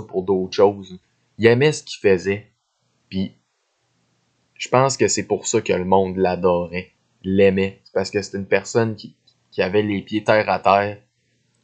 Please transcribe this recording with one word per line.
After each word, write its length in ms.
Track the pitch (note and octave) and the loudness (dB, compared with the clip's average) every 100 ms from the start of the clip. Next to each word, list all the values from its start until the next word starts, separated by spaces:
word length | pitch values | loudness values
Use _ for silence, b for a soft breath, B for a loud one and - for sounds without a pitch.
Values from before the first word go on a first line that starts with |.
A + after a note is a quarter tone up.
| G#2 | -6
pour 140 | F#2+ | -6
d'autres 340 | F2+ F#2+ F#2 - | -2 -2 -2 2
choses. 440 | G2+ G2+ F#2 F#2 _ _ _ - | 2 2 -14 -20 _ _ _ 2
Il 80 | A2 | 2
aimait 240 | A#2+ D3+ | 4 2
ce 120 | D3+ | 0
qu'il 160 | - - | -10 -2
faisait, 520 | G#2 F#2 F#2 G2+ - _ _ _ _ _ _ | 2 2 0 -6 -10 _ _ _ _ _ _
pis 240 | F#2+ F#2+ _ _ _ _ _ _ _ _ _ _ _ _ | -6 -6 _ _ _ _ _ _ _ _ _ _ _ _
je 160 | _ - | _ -2
pense 280 | B2+ C3+ C3 | 2 2 2
que 100 | G#2 | 0
c'est 180 | - G2+ | 0 -4
pour 220 | G2 - | -6 -2
ça 140 | A2+ | -4
que 120 | - | -2
le 100 | F#2 | -2
monde 340 | F2+ F#2+ F#2+ F#2 | 2 2 2 0
l'adorait, 720 | F2+ F2+ F#2 F2 E2+ F2 - _ _ _ | -2 0 0 -2 -4 -10 -12 _ _ _
l'aimait. 580 | F#2 G2 G2 F#2+ G2 - _ | -4 4 4 4 -4 -6 _
C'est 80 | |
parce 180 | - G2 | -6 -4
que 100 | G2+ | -4
c'est 160 | F#2+ G2 | -6 -10
une 100 | F#2+ | -2
personne 480 | G2 G2 A#2 A2+ G#2 | -2 0 -2 -2 -6
qui, 200 | - _ _ _ _ | -16 _ _ _ _
qui 140 | - | -4
avait 180 | F#2+ G2+ | 0 0
les 220 | G#2+ G2 | 0 -4
pieds 200 | F#2 G#2+ | -4 -6
terre 240 | G#2 G#2+ G2 | 2 2 2
à 120 | F#2 | 0
terre, 400 | F#2+ G2 G2+ G2+ _ _ _ _ _ _ | 4 4 2 -6 _ _ _ _ _ _